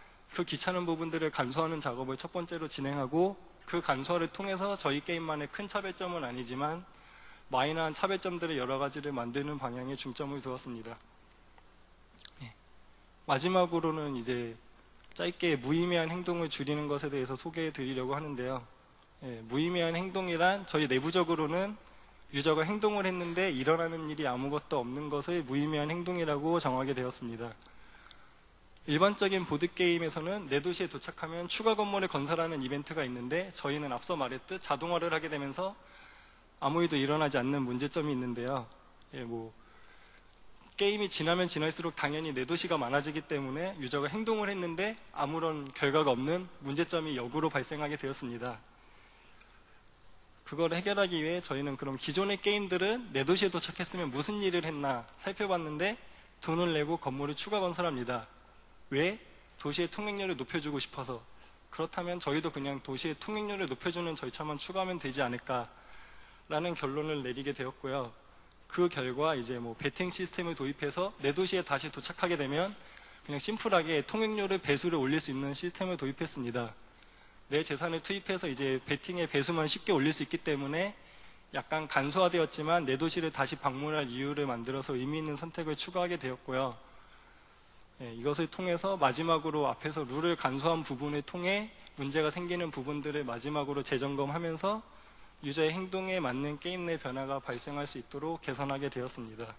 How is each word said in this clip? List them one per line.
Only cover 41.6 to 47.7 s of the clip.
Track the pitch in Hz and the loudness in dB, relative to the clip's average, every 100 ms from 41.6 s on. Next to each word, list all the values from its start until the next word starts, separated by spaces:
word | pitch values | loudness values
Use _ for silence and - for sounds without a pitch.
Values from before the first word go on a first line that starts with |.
| 156 160 165 - | 2 0 -2 -2
당연히 | 143 151 160 | -2 0 -2
내도시가 | 127 127 165 175 160 | -2 0 2 2 2
많아지기 | 123 143 143 151 | 2 2 0 -4
때문에 | - 147 135 139 185 190 | -2 -2 -2 -4 -4 -4
유저가 | 127 143 143 | -2 0 0
행동을 | 196 226 220 202 | 0 0 0 0
했는데 | 196 175 165 208 220 - | -2 -2 0 -2 -4 -8
아무런 | - 143 160 160 151 139 | -4 -2 0 0 0 -4
결과가 | - 143 151 147 | 0 4 6 6
없는 | 120 135 180 180 - | 4 4 0 -2 -8
문제점이 | 139 143 170 170 156 131 | -2 0 2 0 0 -2
역으로 | 120 147 156 | -2 0 2
발생하게 | 139 127 | 2 -2